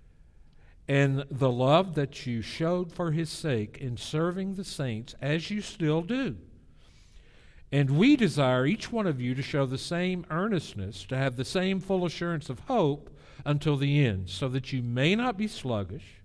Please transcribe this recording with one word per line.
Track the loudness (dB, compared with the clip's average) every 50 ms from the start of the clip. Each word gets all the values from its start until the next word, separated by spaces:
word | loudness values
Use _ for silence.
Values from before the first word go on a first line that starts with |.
| -20 -20 -20 -20 -20 -20 -20 -20 -20 -20 -20 -20 -20 -20 -20 -12 -4
and | 0 2 4 4 4 2 0 -2 -4
the | -2 0 2 2
love | 2 4 4 6 6 6 4 2 0
that | -2 -2 -2 -4 -8 -6
you | -4 -4 -4
showed | -4 -6 -4 -2 -2 0 0 0 -2 -4
for | -4 -4 -2 0
his | 0 0 -2 -4
sake | -6 -4 -2 0 0 0 -2 -4 -6 -8
in | -8 -6 -6
serving | -6 -6 -4 -2 0 0 0 -2 -2 -4 -4 -6
the | -6
saints, | -8 -8 -6 -4 -4 -4 -4 -4 -6 -10 -12 -6
as | -4 -2 -2 -2 -2 -4
you | -6 -6
still | -6 -8 -6 -2 0 2 2 2
do. | 0 -2 -2 -2 -2 -4 -4 -8 -12 -18 -20 -20 -20 -20 -20 -20 -20 -20 -20 -20 -20 -20 -20 -20 -20 -20 -20 -20 -20 -20 -20 -20 -8 -2
And | 2 2 2 4
we | 4 6 8 8 8
desire | 6 6 4 4 4 2 4 4 4 4
each | 2 0 -2 -4 -4
one | -4 -2 0 0
of | -2 -2
you | -2 -2 -2
to | -4
show | -4 -2 0 0 0
the | 0 -2 -4
same | -4 -4 -2 -2 0 0 -2 -4 -4 -4
earnestness, | -2 -2 0 0 0 -2 -2 -4 -8 -8 -8 -8 -8 -10 -8
to | -4 -2
have | 0 0 0 0
the | -2 -4
same | -2 0 0 2 2 0 0
full | 0 0 0 0 0
assurance | 0 -2 -2 -4 -2 -2 -4 -4 -6
of | -10 -8
hope | -4 0 2 4 4 4 2 -2 -6 -16 -20 -20 -20 -20 -18 -6 -2
until | 0 0 2 2 2 2
the | 2 4 4 6 6 6
end, | 6 4 0 -4 -6
so | -6 -4 -4 -2
that | -2 -2 -4 -2
you | -4 -2
may | -2 -2 0 2 4 4 4
not | 2 2 0 -2
be | -2 -4 -4
sluggish, | -6 -6 -4 -2 -2 -2 -2 -4 -8 -12 -14 -16 -20 -20